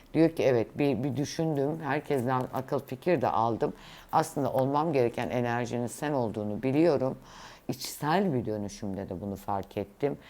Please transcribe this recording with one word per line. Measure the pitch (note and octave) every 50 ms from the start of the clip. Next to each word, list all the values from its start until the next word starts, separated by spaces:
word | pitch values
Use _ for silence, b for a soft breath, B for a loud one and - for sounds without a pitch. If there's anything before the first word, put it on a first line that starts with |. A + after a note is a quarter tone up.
| B - -
diyor | C#3+ E3 E3
ki | D#3+ E3 D3
evet | C3 B2+ A#2 G#2+ G#2 - -
bir, | D3 C#3+ C3+ G2+ B2+
bir | D3 A#2+
düşündüm. | A#2+ D3 - - - E3 D#3+ D#3 C#3 C3+ C#3+ D3+ D#3+
Herkesten | D#3+ C#3 C3+ D3+ C#3+ - D3 C3+ A2+ B2+ C3 B2+ B2+ - -
akıl | C3 C3 - D3+ C3+
fikir | - - C3+ B2+ - F3+ F3+ C#3
de | A2+ A2
aldım. | - F#2+ A2+ A#2 A#2 G#2 D3 C#3+ - B B B B B B B -
Aslında | D#3+ D#3+ D#3 - D3+ C#3 A#2 -
olmam | B2+ C3 C3+ C#3 D3 D3+ E3+ D3+
gereken | C#3 A#2+ A#2 A#2 - A#2+ E2+
enerjinin | - B2 A#2+ A#2+ A#2 A#2+ A#2+ A2+ B2 A#2+ A#2+
sen | A#2 - - - D3 D3+
olduğunu | C3+ A#2+ A2 G2 A2+ G#2 G#2 G#2 G#2 A2+
biliyorum. | C3 C3 D3 D#3+ F3 D3 C3+ C3 C3 C3+ C3 B B B B B B B B B -
İçsel | C3+ - - - - - - D3 D#3+ F#3 G#3 F#3+ C#3+
bir | B2+ G#2+
dönüşümde | - G#2+ G#2+ G2+ G2 - - - G2+ F#2+ F#2+ G2 F2+
de | G2 F2
bunu | G2 G2+ G2
fark | F#2 - - G#2 G2 F#2+ - -
ettim | G#2+ G2 - - - - C#3+ D3 B B B